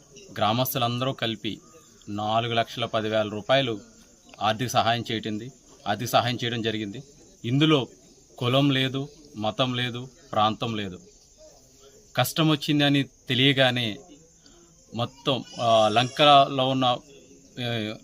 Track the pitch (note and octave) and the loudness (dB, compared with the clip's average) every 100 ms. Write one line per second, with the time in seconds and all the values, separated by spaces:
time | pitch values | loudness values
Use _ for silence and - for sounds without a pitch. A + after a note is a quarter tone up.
0 | _ - - - G#2 A#2 B2+ C#3 A#2+ A#2+ | _ -20 -12 -2 2 2 0 -2 -2 -2
1 | C3 C3 A#2 A2 A2+ F#2+ - - - - | -4 -4 -6 -6 -8 -10 -14 -20 -20 -20
2 | - G#2 G#2+ A2+ A#2+ A#2 A2+ - A#2 A2+ | -12 -6 -2 0 0 -2 -2 -4 -4 -4
3 | G#2+ A2 G#2+ G#2 G2 C3+ C3 G#2 - - | -2 -2 -2 -4 0 2 2 -4 -10 -20
4 | - _ _ - G#2 A2 B2 A#2+ G#2+ A#2+ | -20 _ _ -4 -2 -2 -2 0 2 0
5 | A2+ A2 A2 G#2+ B2 - - - G2+ G#2+ | -2 -6 -6 -8 -10 -18 -20 -10 -6 -4
6 | A#2+ B2+ A#2 A#2 A#2+ A#2 A2 G#2+ G#2 A2+ | 0 0 2 -2 -4 -4 -4 -4 -6 -10
7 | - - - _ A#2 C3+ D#3 D3+ - - | -16 -20 -20 _ -2 2 4 2 0 -10
8 | - - _ - A#2+ C3 C#3+ C3 C3 C3+ | -20 -20 _ -6 0 2 2 2 -2 -4
9 | C#3+ - - - G#2+ G#2 C3 B2 B2 A#2+ | -8 -14 -18 -6 -4 -2 -2 -2 -6 -8
10 | C3 - - A2 G#2+ G#2+ B2 G#2+ G2 F#2 | -12 -18 -6 0 0 0 -6 -6 -8 -12
11 | - - _ - - - _ _ - - | -20 -20 _ -20 -20 -20 _ _ -20 -20
12 | - - B2 - D#3 D3+ - D3 C#3+ C#3 | -8 -4 -2 0 0 0 0 2 2 2
13 | C3 _ - B2 C3+ C3 C3 B2 A#2 G2 | -2 _ -4 2 2 4 4 2 -4 -6
14 | - - - _ - - - _ - A2 | -14 -20 -20 _ -20 -20 -20 _ -12 -8
15 | A#2+ - - B2+ - - A#2 A2+ G#2+ G#2+ | -8 -6 -4 -4 -6 -2 4 6 6 2
16 | B2 - D3 C#3+ C#3 C#3 C3 C3 B2+ B2 | 0 4 6 8 6 2 0 0 0 -2
17 | - - - - - - A#2+ A#2 G#2+ A2 | -6 -20 -20 -20 -20 -10 -6 -6 -6 -6